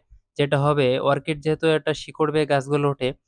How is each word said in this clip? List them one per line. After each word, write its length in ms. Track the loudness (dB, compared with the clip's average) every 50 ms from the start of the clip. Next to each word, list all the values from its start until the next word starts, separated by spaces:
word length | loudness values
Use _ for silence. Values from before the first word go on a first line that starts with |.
| -8 _ -20 -20 _ _ _
যেটা 220 | -2 0 0 0 2
হবে, 280 | 2 2 2 2 2 2 2 0
অর্কিড 400 | 0 0 0 0 -2 -4 -6 -4
যেহেতু 240 | -4 -4 -2 0 0
একটা 260 | 0 0 0 0 -2 -4
শিকড় 360 | -6 -8 -10 -4 -2 -2 0
বেয়ে 140 | 0 0 0
গাছগুলো 400 | 2 0 0 0 0 0 0 0 0
ওঠে, 180 | 0 -2 -4 -4 -4 -6 _